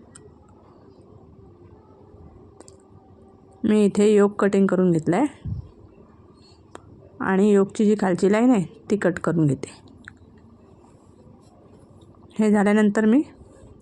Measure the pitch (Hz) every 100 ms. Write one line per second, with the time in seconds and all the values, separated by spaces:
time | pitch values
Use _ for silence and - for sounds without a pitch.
0 | - - - - - - - - - -
1 | - - - - - - - - - -
2 | - - - - - - - - - -
3 | - - - - - - 220 214 202 208
4 | 208 208 202 208 202 196 196 185 185 165
5 | 156 180 285 - - - - - - -
6 | - - - - - - - - - -
7 | - - - 190 208 202 196 - 208 214
8 | 202 170 190 214 247 240 160 - - 202
9 | 180 - - 165 151 135 - - - -
10 | - - - - - - - - - -
11 | _ - - - - _ - - - -
12 | - - - - 214 208 202 214 208 214
13 | 214 254 339 - - - - -